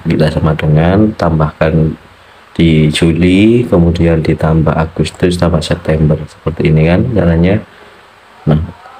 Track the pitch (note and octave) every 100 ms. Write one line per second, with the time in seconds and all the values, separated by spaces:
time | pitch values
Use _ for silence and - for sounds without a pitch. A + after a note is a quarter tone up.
0 | E2 - D#2 D#2 D#2+ D#2 D#2 D2+ E2+ G2
1 | G#2+ G#2+ E2+ D#2+ D2+ - D#2+ D#2+ D#2 -
2 | - - - - - - E2 D#2 D2+ D2+
3 | E2+ E2 F2+ F#2 G#2+ A#2+ A#2 F2+ E2+ E2+
4 | E2+ D#2+ D2+ D#2 D#2 D#2+ D2+ D2 E2 -
5 | D#2 - F#2 F2 F2 E2+ - E2 - D#2
6 | D#2 D#2 D2+ - - D#2 D#2+ D#2 D#2 F#2
7 | A#2 G#2 F2 E2 F2+ G#2+ - - - -
8 | - - - - - D2+ E2+ - -